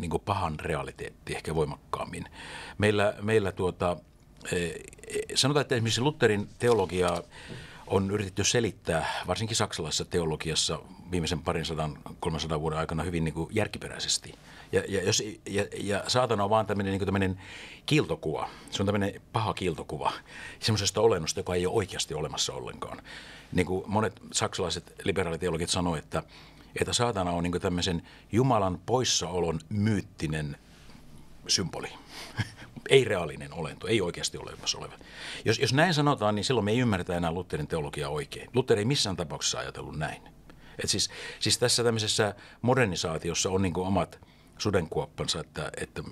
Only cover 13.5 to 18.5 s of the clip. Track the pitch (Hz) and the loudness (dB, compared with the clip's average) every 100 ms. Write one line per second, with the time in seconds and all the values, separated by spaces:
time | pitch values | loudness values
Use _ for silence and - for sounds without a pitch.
13.5 | 104 104 - - - - - - - - | 0 -2 -4 -10 -6 -2 -2 -4 -18 -20
14.5 | - - 95 95 98 92 110 107 - - | -20 -2 -2 0 0 2 2 0 -6 -4
15.5 | 98 101 - 98 98 - 127 127 107 101 | -2 -2 -2 -2 -2 0 2 4 2 4
16.5 | 110 104 101 98 95 95 98 95 95 - | 4 4 0 0 0 2 2 2 0 -8
17.5 | - - - - 151 90 80 80 65 - | -16 -16 -10 2 4 4 0 -2 -2 -4